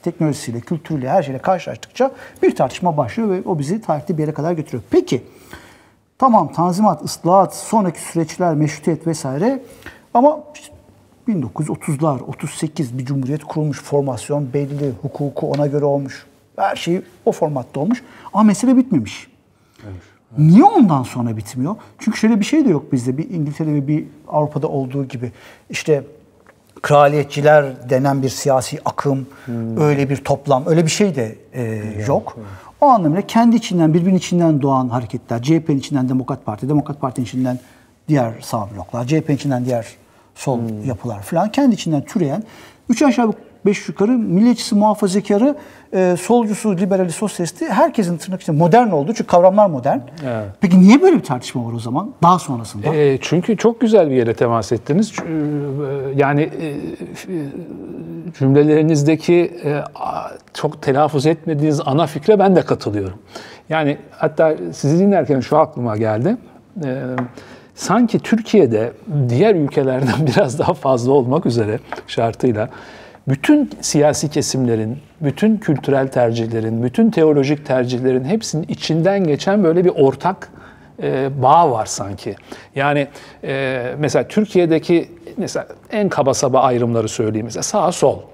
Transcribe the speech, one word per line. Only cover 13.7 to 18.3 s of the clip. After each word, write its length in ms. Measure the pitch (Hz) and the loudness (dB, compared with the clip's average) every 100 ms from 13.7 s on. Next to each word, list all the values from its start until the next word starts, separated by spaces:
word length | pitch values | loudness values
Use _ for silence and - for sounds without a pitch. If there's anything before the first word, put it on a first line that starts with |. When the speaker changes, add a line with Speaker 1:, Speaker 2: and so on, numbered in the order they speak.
| 139 | -6
Speaker 1:
formasyon 720 | - 143 139 120 - 143 135 | -2 -2 -2 -6 -6 -4 -2
belli, 380 | 143 143 143 143 110 | -4 -4 -4 -6 -6
hukuku 460 | 143 - 143 - 156 | -10 -6 -6 -4 -4
ona 160 | 139 147 | -2 -2
göre 180 | 147 143 | 0 0
olmuş, 400 | 143 135 - - _ _ - | -2 -4 -12 -20 _ _ -4
her 200 | 196 190 | -4 -4
şey 260 | 165 180 - _ 240 | -4 -4 -6 _ -4
o 60 | |
formatta 480 | - 156 143 117 135 | -2 -4 -4 -8 -6
olmuş 240 | 170 240 - - - | -4 -4 -6 -20 -6